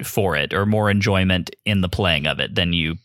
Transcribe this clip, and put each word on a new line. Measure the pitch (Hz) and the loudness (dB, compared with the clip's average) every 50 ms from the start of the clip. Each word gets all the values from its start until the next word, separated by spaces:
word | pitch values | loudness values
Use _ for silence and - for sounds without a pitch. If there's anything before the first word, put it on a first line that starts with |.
| - | -12
for | - - - 98 90 78 | -4 -2 -2 0 0 0
it | 73 73 - | -2 -2 -2
or | 69 95 101 | -2 0 0
more | 107 107 107 104 104 | 2 2 2 2 2
enjoyment | 98 101 98 107 98 95 95 95 92 90 - - - - _ | 2 2 2 2 2 2 2 2 2 0 -2 -6 -12 -6 _
in | 107 104 98 | 0 0 0
the | 92 | 0
playing | 87 - - 101 87 80 73 73 | 0 0 0 0 2 2 0 0
of | 76 69 67 | -2 -2 -2
it | 69 - - | -4 -4 -2
than | - 87 87 85 | -2 0 0 0
you, | 85 78 80 82 - | 0 0 -2 -4 -6